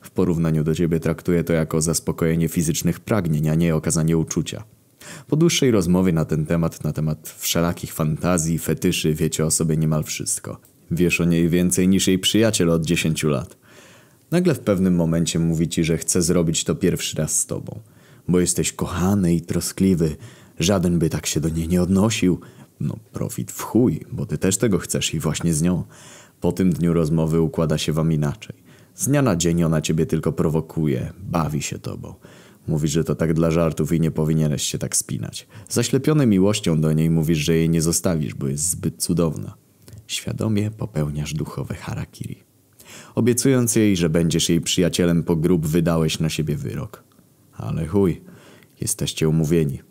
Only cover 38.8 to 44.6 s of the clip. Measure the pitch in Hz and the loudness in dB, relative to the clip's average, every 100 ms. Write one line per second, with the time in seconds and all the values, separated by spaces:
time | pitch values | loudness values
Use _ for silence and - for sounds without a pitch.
38.8 | 87 - - 85 85 73 - - _ _ | -4 -6 -2 0 0 -2 -10 -14 _ _
39.8 | - - - - - - 107 104 107 107 | -20 -20 -10 -10 -8 -4 -2 -2 -2 -6
40.8 | - 78 76 73 73 76 - - 67 - | -8 -4 -4 -4 -6 -6 -6 -8 -10 -10
41.8 | - - - - - - _ _ _ _ | -10 -10 -10 -12 -14 -14 _ _ _ _
42.8 | - - - - 120 120 135 131 120 - | -20 -20 -10 0 2 2 4 4 2 4
43.8 | 107 95 85 82 85 82 - 82 | 4 4 2 2 2 0 2 0